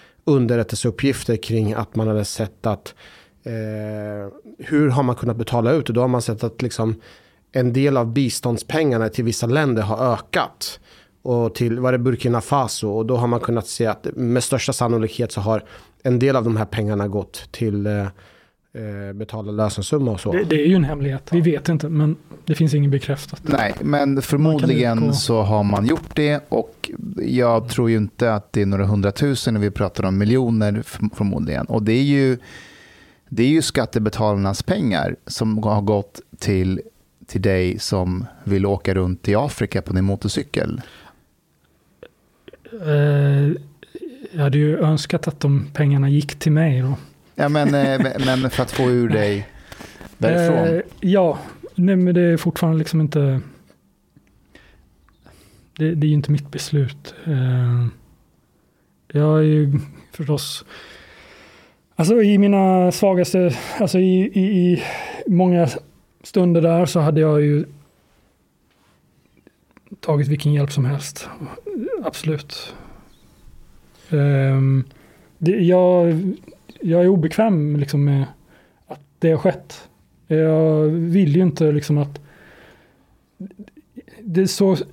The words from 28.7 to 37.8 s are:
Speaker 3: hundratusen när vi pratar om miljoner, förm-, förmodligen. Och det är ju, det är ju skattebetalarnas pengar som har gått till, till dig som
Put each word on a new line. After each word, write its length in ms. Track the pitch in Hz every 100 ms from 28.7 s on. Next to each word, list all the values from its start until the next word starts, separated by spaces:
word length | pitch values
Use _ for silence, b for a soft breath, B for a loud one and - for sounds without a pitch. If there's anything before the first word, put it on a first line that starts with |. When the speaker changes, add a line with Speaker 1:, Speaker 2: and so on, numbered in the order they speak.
| 98 98
Speaker 3:
hundratusen 680 | 104 98 - 143 131 -
när 60 | 110
vi 100 | 104
pratar 340 | - 101 -
om 140 | 92 95
miljoner, 640 | 104 127 120 113 104 104
förm-, 280 | - - 107
förmodligen. 520 | - 101 - - 67 -
Och 160 | 117
det 100 | 107
är 100 | 120
ju, 360 | 139 143 135 123 B B B B B B B B B
det 140 | 104
är 60 | 127
ju 140 | 156
skattebetalarnas 1000 | - - 113 120 107 - 107 101 98 101
pengar 540 | - 202 135 85 - - -
som 320 | - 110 110
har 180 | 107 104
gått 380 | 101 104 101 - - -
till, 420 | 107 95 92 92 - - _ _ -
till 160 | 98
dig 360 | 98 95 90
som 480 | 92